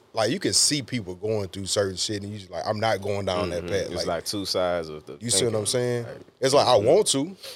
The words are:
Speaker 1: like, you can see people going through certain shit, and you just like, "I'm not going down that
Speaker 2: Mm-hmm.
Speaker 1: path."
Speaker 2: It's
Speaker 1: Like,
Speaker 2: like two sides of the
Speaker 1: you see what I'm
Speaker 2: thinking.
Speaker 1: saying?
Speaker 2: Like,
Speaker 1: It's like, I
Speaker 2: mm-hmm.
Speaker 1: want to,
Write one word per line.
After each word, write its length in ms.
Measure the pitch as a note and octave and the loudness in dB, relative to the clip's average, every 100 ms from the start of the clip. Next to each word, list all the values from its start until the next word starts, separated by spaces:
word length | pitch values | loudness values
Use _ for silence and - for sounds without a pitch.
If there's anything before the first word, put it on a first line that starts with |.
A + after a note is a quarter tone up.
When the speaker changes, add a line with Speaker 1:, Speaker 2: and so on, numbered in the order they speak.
| _ | _
Speaker 1:
like, 180 | A2+ A2 | 0 0
you 80 | F3+ | 2
can 120 | B2 | 2
see 300 | G2 - D3 | 2 2 2
people 320 | A#2 B2 F2+ | -2 -6 -6
going 340 | F2+ G#2+ A2 F#2+ | -6 -2 -2 -4
through 180 | G2 F#2+ | -6 -2
certain 300 | - G2 F2+ | 0 0 0
shit, 260 | - G#2 | -4 -4
and 80 | G2+ | -8
you 60 | G#2+ | -10
just 100 | F#2 | -10
like, 140 | F2 - | -6 -4
"I'm 120 | G#2+ | 0
not 200 | A2 G2+ | 0 0
going 240 | G2+ G2+ F#2+ | 0 -2 0
down 220 | F2+ F2 | 0 0
that 100 | F2 | -2
Speaker 2:
Mm-hmm. 60 | E2+ | -2
Speaker 1:
path." 180 | F#2+ E2 | -4 -2
Speaker 2:
It's 80 | |
Speaker 1:
Like, 120 | E2+ F2+ | -4 -4
Speaker 2:
like 180 | E2 - | -4 -4
two 180 | G#2 | -6
sides 440 | F#2+ G2+ F2+ F2 D#2+ | -4 0 0 0 -4
of 160 | D2+ - | -10 -14
the 100 | C#2 | -10
Speaker 1:
you 100 | A#2 | -2
see 140 | - A#2+ | 0 2
what 80 | |
I'm 100 | A2 | 0
Speaker 2:
thinking. 20 | G2+ | 0
Speaker 1:
saying? 380 | B2+ B2 A#2+ | 0 0 -2
Speaker 2:
Like, 120 | A#2 - - - | -6 -12 -18 -2
Speaker 1:
It's 120 | C3 | 4
like, 120 | C3+ A2+ | 6 6
I 100 | A#2+ | 6
Speaker 2:
mm-hmm. 100 | A2 | 6
Speaker 1:
want 200 | F3+ G#3 | 6 4
to, 280 | C#3 D#3+ F#3+ - | 0 -2 -8 -16